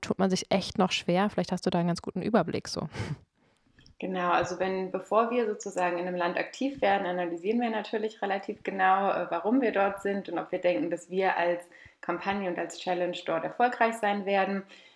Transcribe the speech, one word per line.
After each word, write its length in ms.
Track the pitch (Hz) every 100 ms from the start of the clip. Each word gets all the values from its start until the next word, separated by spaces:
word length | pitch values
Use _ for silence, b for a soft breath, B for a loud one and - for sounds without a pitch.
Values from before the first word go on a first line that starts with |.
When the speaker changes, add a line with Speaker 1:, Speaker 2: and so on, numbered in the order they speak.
Speaker 1:
tut 160 | - -
man 100 | 190
sich 220 | 185 -
echt 260 | 196 - -
noch 160 | 185
schwer? 380 | - - 175 208
Vielleicht 200 | - 180
hast 140 | 180
du 60 | -
da 80 | 180
einen 100 | 175
ganz 140 | 175
guten 180 | - -
Überblick 480 | 170 220 165 - -
so. 220 | - - B B 151 _ _ _ _ _ _ - _
Speaker 2:
Genau, 320 | 185 185 180
also 280 | 175 175 180
wenn, 320 | 185 190 185
bevor 400 | 185 - 208 233
wir 160 | 247 220
sozusagen 520 | 208 202 190 180 175
in 80 | 180
einem 100 | 180
Land 200 | 175 175
aktiv 460 | 170 - 269 277
werden, 240 | 202 196 185
analysieren 540 | 180 175 170 180 233
wir 100 | 240
natürlich 500 | 220 208 226 214 -
relativ 420 | 202 196 202 214
genau, 480 | - 190 190 190 196
äh, 160 | - 175
warum 320 | 170 190 254
wir 100 | 233
dort 300 | 196 196 196
sind 260 | 202 196 185
und 100 | 170
ob 140 | 160
wir 80 | 180
denken, 300 | 180 170 165
dass 180 | 170 -
wir 300 | 185 190 -
als 240 | 175 175 - b b b
Kampagne 480 | - 175 196 202 190
und 80 | 175
als 200 | 165 -
Challenge 380 | - 180 180 175
dort 200 | - 165
erfolgreich 500 | 160 - 240 240 226
sein 320 | 226 208 202 190
werden. 360 | 196 190 196 196 b b